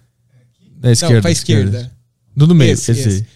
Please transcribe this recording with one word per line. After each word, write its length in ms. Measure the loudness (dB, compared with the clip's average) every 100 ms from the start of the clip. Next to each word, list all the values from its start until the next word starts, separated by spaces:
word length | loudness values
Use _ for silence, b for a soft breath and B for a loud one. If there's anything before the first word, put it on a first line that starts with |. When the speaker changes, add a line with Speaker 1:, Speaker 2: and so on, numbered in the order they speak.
| _ _ _ _ _ _ _ -6
Speaker 1:
Da 140 | 0
esquerda, 240 | 0 2 2
Speaker 2:
Não, 60 |
pra 100 | 2
Speaker 1:
esquerda. 460 | -2 -2 -2 -2 -4
Speaker 2:
esquerda. 120 | -10 -18 _ _ _ 0
Speaker 1:
No, 120 | 2
no 80 | 4
meio, 160 | 2
Speaker 2:
Esse, 180 | 0 -2
Speaker 1:
esse 100 | -2 -2
Speaker 2:
esse. 80 | -4
Speaker 1:
aí. 60 | -6